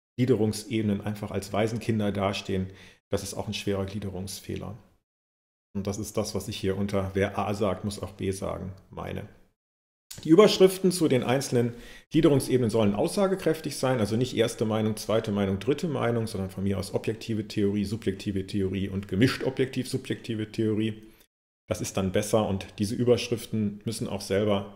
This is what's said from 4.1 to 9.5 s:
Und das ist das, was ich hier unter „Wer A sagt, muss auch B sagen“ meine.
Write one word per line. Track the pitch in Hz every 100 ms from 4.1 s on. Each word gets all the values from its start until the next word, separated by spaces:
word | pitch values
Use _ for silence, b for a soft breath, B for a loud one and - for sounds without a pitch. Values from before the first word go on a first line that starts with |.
| 92 98 - - 92 92 107 - _ _ _ _ _ _ _ _ 101
Und | 98
das | 101
ist | 101 110
das, | 101 98
was | 110
ich | -
hier | 95 95
unter | 101 101 92
„Wer | 98 101 110
A | 98
sagt, | 104 101 92
muss | 104 98
auch | 92
B | - 98
sagen“ | 95 87 85 92 92 -
meine. | - 92 95 104 - _